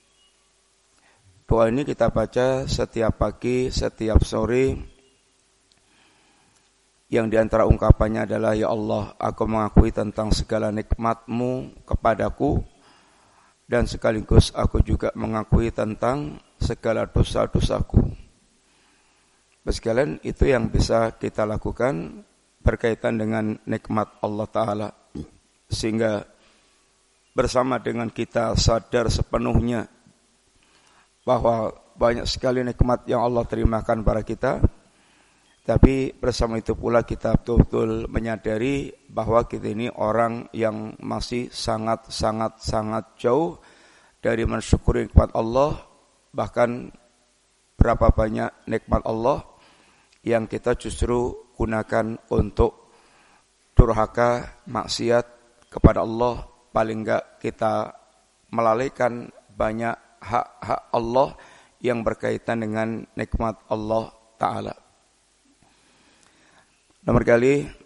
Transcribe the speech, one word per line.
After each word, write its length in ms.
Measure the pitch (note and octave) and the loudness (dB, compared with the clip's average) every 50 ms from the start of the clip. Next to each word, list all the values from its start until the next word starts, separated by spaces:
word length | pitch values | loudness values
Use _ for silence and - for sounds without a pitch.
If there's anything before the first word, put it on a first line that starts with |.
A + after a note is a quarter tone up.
| _ _ _ _ _ _ _ _ _ _ _ _ _ _ _ _ _ _ _ _ _ _ _ _ _ _ _ _ _ | _ _ _ _ _ _ _ _ _ _ _ _ _ _ _ _ _ _ _ _ _ _ _ _ _ _ _ _ _
Doa 240 | - A2+ A2+ A2+ A2+ | 0 2 4 4 4
ini 160 | A#2 C3+ D3 | 2 0 -2
kita 240 | - C3 - A#2 A2+ | -2 -2 0 0 0
baca 560 | - - A2 - - B2 B2+ C3 C3 C3 C3+ | 2 0 -2 0 0 0 0 2 0 -2 -2
setiap 560 | - - - A2+ - - A2+ A2+ G#2+ - - G#2+ | -4 -4 -4 -4 -4 -2 -2 0 0 0 0 -2
pagi, 480 | G#2+ G2 - - A#2+ B2 B2+ B2+ C3 | -4 -4 -4 -4 -2 0 0 0 -2
setiap 560 | - - A#2+ A2+ - - A2+ A2 G#2+ - - | -2 -2 -4 -4 -4 -4 -2 2 2 2 2
sore. 480 | - - A2 A2 G#2+ A#2+ B2+ C3 C3+ C3+ C3+ - - - _ _ _ _ _ _ _ _ _ _ _ _ _ _ _ _ _ _ _ _ _ _ _ _ _ _ _ _ _ _ _ _ _ _ _ _ _ _ _ _ _ _ | 0 -2 -4 -2 0 0 0 0 0 -2 -6 -10 -16 -20 _ _ _ _ _ _ _ _ _ _ _ _ _ _ _ _ _ _ _ _ _ _ _ _ _ _ _ _ _ _ _ _ _ _ _ _ _ _ _ _ _ _
Yang 200 | - - A#2+ A2+ A2 | -4 -2 0 0 2
di 60 | G#2 A2 | 2 2
antara 320 | A2+ G#2+ - A2 A2 G#2 | 2 4 4 4 6 6
ungkapannya 560 | A2+ G#2 G#2+ A2 - - A2 G#2+ A2 A2 G#2+ | 6 6 8 6 6 6 6 0 0 -2 -4
adalah, 320 | G2 G#2+ A2 A2 A2 A2 G#2+ | -2 -2 -2 0 0 0 0
"Ya 160 | G#2+ - A#2 | 0 0 -2
Allah, 400 | A2 G#2+ A2 A2 G#2+ G#2 G#2+ - - - | -2 -2 -2 -2 -2 -4 -6 -8 -6 -6
aku 240 | G#2+ G#2 - A2+ | -4 -2 -2 -2
mengakui 480 | G#2+ A2 A2 G#2+ G2+ - - A2 A2+ - | -2 0 -2 0 4 6 6 6 6 4
tentang 400 | - G#2+ G#2 - - G#2+ A2 - | -2 -4 -4 -4 -4 -2 -2 0
segala 400 | - - - A2 G#2+ A2 G#2+ G#2 | -2 -2 -2 -2 -2 -2 -2 -4
nikmat-Mu 1120 | G#2+ G#2 - - - A2+ A2+ A2+ - - - A2+ A#2+ B2 B2 B2+ C3 C3+ C#3 - - - | -4 -4 -4 -4 -2 -2 -2 -2 -4 -6 -6 -4 -2 -2 -2 -4 -6 -8 -12 -16 -16 -8
kepadaku, 720 | - - - - A#2 A2 G2 A2 G#2 - - C3 C#3+ - G#2 F#2+ - _ _ _ - - _ _ _ _ _ _ _ _ _ _ _ _ _ _ - | -6 -4 0 2 2 2 2 0 -4 -2 -2 -2 0 0 0 -2 -6 _ _ _ -20 -20 _ _ _ _ _ _ _ _ _ _ _ _ _ _ -2
dan 160 | A#2+ A#2+ A2 | 0 0 0
sekaligus 640 | - - - - A#2 A2+ A2 G#2+ - - A#2 - - | 0 -2 -2 0 0 0 0 0 4 6 6 6 4
aku 320 | - - A#2+ - - - - | 2 -2 -2 0 2 0 0
juga 320 | - A2 - - G#2 - | 0 0 -2 -2 -4 -4
mengakui 560 | G#2+ A2+ A2 A2 A2 G#2+ - - - A#2 A2+ | -4 -4 -4 -4 -4 -2 2 2 2 2 2
tentang 720 | - - A2 G#2+ G#2+ - - A#2 C3 D3 D3 D3+ D#3+ F3 - _ _ - | -2 -2 -4 -4 -4 -2 -2 -2 -2 -2 -4 -8 -12 -14 -18 _ _ -6
segala 480 | - - A#2 - - A#2 A2 A2+ G#2+ | -6 -6 -4 -4 -2 -2 -2 -2 -2
dosa-dosaku." 1200 | - - A#2 A#2 - - A2 A2 - - - - - G#2 G#2 - - - - - - - - - - _ _ _ _ _ _ _ _ _ _ _ _ _ _ _ _ _ _ _ _ _ _ _ _ _ _ - | -2 0 0 0 0 0 -2 -2 0 0 0 0 0 0 -2 -2 2 2 2 2 2 -2 -10 -18 -20 _ _ _ _ _ _ _ _ _ _ _ _ _ _ _ _ _ _ _ _ _ _ _ _ _ _ -8
Sekalian 560 | - - - - A2+ A2+ A#2+ D3 D#3 D#3 - - | -6 -6 -4 -2 -2 0 0 0 -2 -4 -8 -8
itu 240 | A#2 A2 - - | -8 -2 0 2
yang 240 | C#3+ C3+ A#2+ A2+ G#2+ | 2 2 2 2 0
bisa 480 | - - - - A2+ A2+ A2+ A2+ - - | 0 0 0 2 2 2 2 0 -2 -4
kita 240 | - G#2+ - - A2 | -8 -6 -4 -2 -2
lakukan 800 | G#2 A2 G#2+ - G#2 G2+ - A#2 C3 D3 E3 E3+ - - G#3 - _ _ _ _ _ _ _ - | -2 -2 -4 -4 -6 -4 -2 -2 -2 -2 -4 -6 -10 -12 -16 -20 _ _ _ _ _ _ _ 0
berkaitan 560 | - A2 - - A#2 A2 - - A#2+ A#2 A2+ | 0 0 2 0 0 0 0 -2 -2 -2 -2
dengan 400 | G#2+ G#2+ A2 A2 A2 G#2+ G#2+ - - | -2 -2 -2 -2 -2 -4 -4 -6 -6
nikmat 560 | - A2 A2 - - A2 G#2+ G#2 - - _ - | -6 -6 -6 -4 -4 -2 -2 -2 -4 -6 _ -6
Allah 240 | G#2+ G#2 G#2 G#2+ | -6 -4 -4 -6
Ta'ala. 420 | - - G#2+ A2 G2+ G2+ G#2 G#2+ G#2 - _ _ _ - D2 D2+ - _ _ _ _ _ _ _ | -4 -2 -2 -2 -2 -2 -4 -6 -8 -10 _ _ _ -14 -14 -14 -14 _ _ _ _ _ _ _
Sehingga 560 | - - - - A2 G#2+ A2 A#2 A2+ G#2+ G2+ - - _ _ _ _ _ _ _ _ _ _ _ _ _ _ _ _ _ _ _ _ - | -10 -8 -4 -4 -2 0 0 0 0 -2 -4 -6 -10 _ _ _ _ _ _ _ _ _ _ _ _ _ _ _ _ _ _ _ _ -2
bersama 480 | B2+ B2 A#2+ - B2+ B2 C3 B2 A2+ - | -2 -2 0 2 0 0 0 0 -2 -2
dengan 240 | A#2+ A#2 A#2 A#2 | -4 -4 -4 -4
kita 480 | G#2+ - - A2+ - - A#2 A#2 A2+ G#2 | -6 -6 -6 -6 -4 -2 -2 0 0 0
sadar 560 | - - - A2+ A2+ - - - B2 A2+ A2 | 0 2 2 2 2 0 0 0 0 0 0
sepenuhnya 800 | - - - - - A#2 A#2 B2 A#2 A#2 A2+ A#2+ A#2+ A2+ - - _ _ _ _ _ _ _ _ _ _ _ _ _ _ _ _ _ _ _ _ _ _ _ _ _ _ - | 0 -2 -2 -2 -2 -2 0 2 2 2 2 0 -2 -2 -4 -8 _ _ _ _ _ _ _ _ _ _ _ _ _ _ _ _ _ _ _ _ _ _ _ _ _ _ -2
bahwa 480 | A#2+ B2+ A#2 - A#2 A#2 A2+ A2 F#2 - - - _ _ - | 0 0 2 4 2 2 2 0 -4 -6 -8 -18 _ _ 0
banyak 320 | A#2 A#2+ A#2+ A#2 - - | 2 2 2 0 -2 -6
sekali 320 | - - - C3 B2 B2+ B2 | -6 -2 -2 -2 0 0 -2
nikmat 480 | B2 A2+ - - B2 B2 A#2 - - | -2 0 2 2 2 2 -2 0 -2
yang 160 | A#2+ A#2+ A2+ | -2 0 0
Allah 160 | A#2+ B2 A#2 A#2 | 0 0 0 -2
terimakan 640 | - - A2+ A#2 A#2 A2+ A2 G2+ - A#2 A2+ G#2 | -2 -2 0 0 0 0 0 0 0 -2 0 0
pada 160 | G#2+ G#2+ A2 G#2 | 0 0 -2 -2
kita, 400 | - A2+ - - C3 D#3 - - - - - _ _ _ _ _ _ _ _ _ _ _ _ _ _ _ _ _ | -6 -6 -2 -2 -2 0 2 2 0 0 -2 _ _ _ _ _ _ _ _ _ _ _ _ _ _ _ _ _
tapi 480 | - A2+ G#2+ - C3 C3+ C3+ C3 - - | 0 2 6 6 6 4 4 0 -2 -4
bersama 480 | - - B2 A#2 - A#2+ A#2 A2+ A2+ - | -4 -4 -2 -2 0 -2 -2 -2 -2 -4
itu 160 | - A2+ - | -4 -4 -4
pula 240 | - A2 A#2 A#2 A2+ | -2 0 2 2 2
kita 320 | - A2+ - - A2+ A2 G#2+ - | 0 -4 -4 -2 0 0 0 0
betul-betul 640 | - A#2+ A#2 A#2 - - A#2 A#2 A2 A2 A2+ A2+ | 4 6 6 6 6 6 0 0 0 0 -2 -4
menyadari 880 | - - A2+ A2 A2+ A2+ G#2 - A2 A2 A2 A#2 C3+ C#3+ C#3 C#3 - - - _ - | -4 -6 -6 -4 -4 -6 -4 -4 -2 -2 0 0 -2 -2 -2 -4 -8 -12 -18 _ -12
bahwa 400 | G2+ G#2+ A2 G#2+ A2+ A#2 A#2+ - | -6 -6 -2 2 2 2 2 0
kita 160 | - A2+ G#2+ | -4 -8 -6
ini 240 | G#2+ G#2+ G#2+ A#2 A#2 | -6 -4 -4 -4 -6
orang 560 | - - G#2+ G#2+ G#2+ A2+ A#2 A#2 A2+ A#2 - - - | -4 -4 -2 0 2 2 0 0 -2 -6 -10 -10 -6
yang 400 | A2 A2 A2 G#2+ G#2+ G#2+ G#2+ - - - | -2 -2 -2 -2 -4 -8 -10 -12 -12 -10
masih 480 | G#2+ A2+ A2 - - B2 A#2+ - - | -8 -6 -6 -6 -6 -6 -6 -6 -8
sangat-sangat-sangat 1700 | - - - - A2+ A2 A2 A2+ A2+ G#2+ - - - - - A2 A2 A2 A2+ G#2+ - - - - - A2+ G#2+ G#2+ A2 A2+ - - _ - | -10 -8 -6 -4 -4 -4 -2 -4 -4 -4 -6 -10 -8 -4 -2 -2 -2 -2 -4 -6 -6 -8 -8 -4 -4 -4 -2 -2 -4 -6 -8 -10 _ -4
jauh 400 | - A#2+ B2 C#3+ E3 F3 E3 - - - - - - - - _ _ _ _ _ - | -2 0 2 2 0 -2 -6 -12 -20 -20 -20 -20 -20 -20 -20 _ _ _ _ _ -4
dari 240 | A2 A#2 A2+ A2+ | -2 -2 0 -2
mensyukuri 640 | - A2 A2+ - - - - - - A#2 A#2 A2+ G#2 | -2 -2 -4 -4 -2 -2 -2 0 0 -2 -2 0 2
nikmat 240 | - - A2+ A2 - | 4 4 4 2 2
Allah. 400 | B2 A2+ A2+ A#2 C3 C#3+ D3+ D#3 - - - _ _ _ _ _ _ _ _ | -2 -2 0 2 2 2 0 -2 -6 -12 -18 _ _ _ _ _ _ _ _
Bahkan 400 | - C3 A2+ G2+ - A#2 A#2+ A#2+ A#2+ B2 - - - - _ _ _ _ _ _ _ _ _ _ _ _ _ _ _ | -8 -6 -6 -4 0 0 0 0 0 -4 -10 -14 -18 -20 _ _ _ _ _ _ _ _ _ _ _ _ _ _ _
berapa 400 | - - A2+ A2+ A2+ A#2 A2+ - | 4 4 4 4 4 4 4 4
banyak 560 | - A2 A2 A2 A#2 A#2 A2+ - _ - - | 4 2 -2 -2 -4 -6 -6 -8 _ -8 -6
nikmat 320 | A2+ A2+ - - A2 A2 - | -6 -6 -4 -2 -2 -2 0
Allah 540 | - A2+ A2 A2+ B2+ D3+ D#3+ - - - _ _ - _ _ _ _ _ _ _ _ _ _ - | -2 -4 -2 0 0 0 -2 -4 -14 -20 _ _ -20 _ _ _ _ _ _ _ _ _ _ -4
yang 240 | A2+ A#2 A2+ A2+ G#2+ | 0 0 0 0 -2
kita 240 | - A2 - A#2 B2 | -8 -4 -2 -2 -2
justru 640 | - - A2+ - - B2 A2+ A#2+ A#2+ A#2+ B2 - - - _ _ | -2 -4 -8 -4 -2 -2 0 0 0 -2 -2 -6 -8 -14 _ _
gunakan 640 | - A#2 A2 A2+ A2 G#2+ - - A2+ A2 A2 A2+ - - - - | -4 -4 -2 -2 -2 -2 -2 -2 -2 -2 -2 -6 -8 -8 -2 0
untuk 560 | - - G#2 - - A#2+ A#2 - - - _ _ _ _ _ _ _ _ _ _ _ _ _ _ _ _ _ - - | 0 0 0 2 0 0 0 0 -4 -18 _ _ _ _ _ _ _ _ _ _ _ _ _ _ _ _ _ 6 6
durhaka, 800 | B2 A2+ G#2+ G#2+ G#2+ G#2 - A#2+ A#2+ A#2+ A#2+ B2 B2 - - - - | 6 8 6 2 2 0 2 2 2 2 2 0 -4 -10 -16 -18 -14
maksiat 560 | - A#2+ G#2 E2+ F2 - - A#2 A#2 A#2 A#2+ A#2+ - - - _ _ _ _ _ _ | -8 -6 -6 -6 -6 -4 -2 0 2 4 2 2 0 -8 -20 _ _ _ _ _ _
kepada 320 | - B2 - A2 G#2+ F#2+ F2 | -2 4 4 4 4 4 -2
Allah. 480 | A2+ A2+ A2+ A#2+ B2 A#2 A#2 - - - _ _ _ - | -2 -2 -2 0 -2 -2 -4 -10 -16 -20 _ _ _ 0
Paling 320 | A#2 A2+ A2 A2 A2 A2 | 0 0 0 -2 -4 -2
enggak 320 | G#2+ A2+ G#2+ - - - - | -2 -2 -2 -2 -4 -12 -10
kita 560 | - A#2 - - A2+ A2 G#2+ G#2+ A2 - - - _ _ _ _ _ _ _ _ _ - | -8 -8 -6 -2 -2 -2 0 -2 -4 -6 -10 -18 _ _ _ _ _ _ _ _ _ -8
melalaikan 800 | - A#2 A#2 A2+ A2 A#2 C3 C3+ - - B2 A#2+ A#2 A#2+ B2 - - - - _ - | -2 0 2 2 2 2 0 -4 -2 -2 -2 -2 -2 -4 -12 -14 -18 -20 -20 _ -6
banyak 400 | - A2+ A2 A2 A2+ A#2 A#2 - - - _ _ - | -4 -2 -2 -2 -4 -4 -6 -6 -8 -12 _ _ -20
hak-hak 640 | - F#2+ A#2 A#2+ - - - - - G#2 C3 - - - | -10 -4 -2 -2 -2 -4 -8 -10 -6 -4 -4 -4 -4 -2
Allah 480 | - A#2+ A#2 A#2 A#2+ C3 C#3 - - - - - - - - _ _ _ | -2 -2 -2 0 2 2 2 0 -2 -10 -20 -20 -20 -20 -20 _ _ _
yang 240 | - A#2+ A#2+ A#2 A2 | -2 -2 -2 -2 -2
berkaitan 640 | G#2+ A2 - - A2+ A2+ G#2+ - - A#2 A#2 A2+ | -4 -4 -2 -2 -4 -4 -4 -4 -4 -4 -4 -4
dengan 400 | G#2+ G#2+ A2+ A2 A2+ A2+ G#2+ - - - | -4 -2 -2 -4 -4 -4 -8 -10 -10 -8
nikmat 400 | A2+ A2 - - - A#2 A2 G#2+ - _ - | -8 -6 -4 -4 -2 -2 -2 -4 -6 _ -6
Allah 400 | A2 A2 G#2+ G#2+ A2 A2+ A2 - - - _ _ _ | -6 -4 -2 -2 -2 -2 -2 -4 -10 -20 _ _ _
Ta'ala. 400 | - - F2+ - G#2 G#2 G#2+ - - _ _ _ _ _ _ _ _ _ _ _ _ _ _ _ _ _ _ _ _ _ _ _ _ _ _ _ _ _ _ _ _ _ _ _ _ _ _ _ _ _ _ _ _ - | -4 -2 -2 -2 -2 -6 -10 -10 -14 _ _ _ _ _ _ _ _ _ _ _ _ _ _ _ _ _ _ _ _ _ _ _ _ _ _ _ _ _ _ _ _ _ _ _ _ _ _ _ _ _ _ _ _ -2
Nomor 160 | - A#2 A#2+ A2+ | 2 2 2 4
kali, 480 | - A#2+ A#2 A#2+ C3 C#3+ C#3+ D3 D3 - - - | 4 4 6 6 6 4 2 0 -4 -10 -14 -8